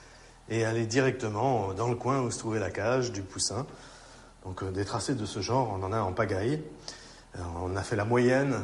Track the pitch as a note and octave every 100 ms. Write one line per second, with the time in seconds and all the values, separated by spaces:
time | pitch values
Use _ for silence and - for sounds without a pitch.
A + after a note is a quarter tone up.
0 | - - - - - A2+ A2 A2+ A2 A#2+
1 | C3 - A2 G#2 C3 B2 G2 F#2+ A#2 A2+
2 | A#2+ C3+ B2 A2+ A2+ A2 F#2 F#2 G#2 C3
3 | A#2+ G2+ F2+ F#2+ - G2+ D3+ - - -
4 | - - - - G2 F2+ F#2+ F#2 G2+ A#2
5 | - B2 G#2 - G2+ B2+ A#2+ F#2+ F#2+ A2
6 | G2 F2+ G#2+ G2 A2+ D#3 - - - -
7 | - - - - F2 E2+ F2+ F#2+ G2 G#2+
8 | G#2+ A#2+ B2 C3 C#3+ A#2